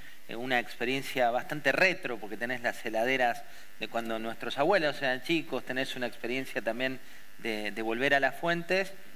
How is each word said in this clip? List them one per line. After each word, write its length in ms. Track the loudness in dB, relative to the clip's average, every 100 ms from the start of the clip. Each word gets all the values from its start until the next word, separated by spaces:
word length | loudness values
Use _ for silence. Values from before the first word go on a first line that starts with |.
| -8 -8 -6
eh, 60 | -4
una 220 | 0 2
experiencia 720 | 0 -2 0 0 0 2 4
bastante 420 | 2 0 0 2
retro, 460 | 4 4 4 -2 -4
porque 180 | -4 -4
tenés 260 | -4 -2
las 220 | -2 -2 -2
heladeras 560 | 2 4 4 4 2 -4 -8 -8 -6
de 100 | -4
cuando 300 | -2 -2 -2
nuestros 400 | -4 -4 -4 2
abuelos 440 | 4 4 4 0
eran 200 | 0 0
chicos, 420 | 2 0 2 -4
tenés 320 | -2 -2 -2 -2
una 100 | -4
experiencia 560 | -4 -4 -2 -2 -2
también 380 | -2 0 -2 -2 -8 -8 -8 -6
de, 320 | -4 -2 -2
de 100 | -2
volver 320 | 0 2 4
a 60 | 4
las 160 | 4 0
fuentes, 560 | 0 0 2 2 0 -4 -8